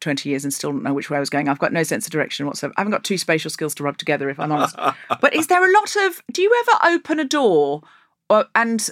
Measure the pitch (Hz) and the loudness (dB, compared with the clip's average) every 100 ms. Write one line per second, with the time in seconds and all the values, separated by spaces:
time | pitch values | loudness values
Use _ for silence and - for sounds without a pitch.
0 | 165 139 147 139 143 - 147 139 - 139 | -6 -4 -4 -4 -4 -6 -4 -4 -4 -4
1 | - 143 139 143 139 143 - 165 160 123 | -2 -4 -2 -2 -2 0 0 0 -2 -4
2 | 131 156 143 - 143 - 143 - 202 208 | -4 -4 -4 -4 -8 -6 -6 -4 -2 -2
3 | - 185 - 160 156 - 156 - 143 - | -2 -4 -2 -2 -2 -6 -6 -4 -6 -6
4 | - 143 139 139 151 151 131 - 147 - | -2 -2 -2 -4 -2 0 0 0 -4 -2
5 | - - 285 311 320 359 370 403 427 403 | -4 2 2 2 2 4 6 4 2 0
6 | 392 349 - 226 392 480 466 453 339 339 | 0 -2 -8 0 2 4 4 4 4 2
7 | - 311 285 302 247 160 143 151 - _ | 0 -2 0 2 4 4 2 -2 -8 _
8 | _ _ - 214 - - 233 226 - | _ _ 2 2 4 0 2 0 -4